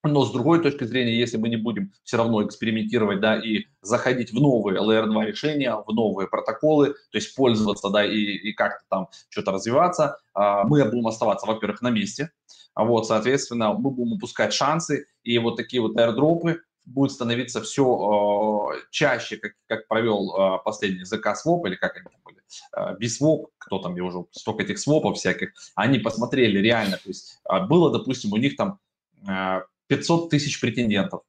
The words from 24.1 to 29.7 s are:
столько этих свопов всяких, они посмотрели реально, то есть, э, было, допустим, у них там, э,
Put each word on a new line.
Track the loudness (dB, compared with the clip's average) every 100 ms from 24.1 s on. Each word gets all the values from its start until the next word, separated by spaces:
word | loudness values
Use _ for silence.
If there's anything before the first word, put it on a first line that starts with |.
| -6 -12
столько | -12 -10 -6
этих | -6 -4
свопов | 0 2 2 -2
всяких, | -2 -2 -6 _ -12
они | -2 2 2
посмотрели | 0 -4 -2 2 4 4
реально, | 4 2 0 -4
то | -8
есть, | -14 -14 -18 -2
э, | -2 4
было, | 4 4
допустим, | 2 -4 -4 -2
у | 0
них | 0 -2
там, | -6 -6 _ _ _ _ -8
э, | -4 -2 -2 -6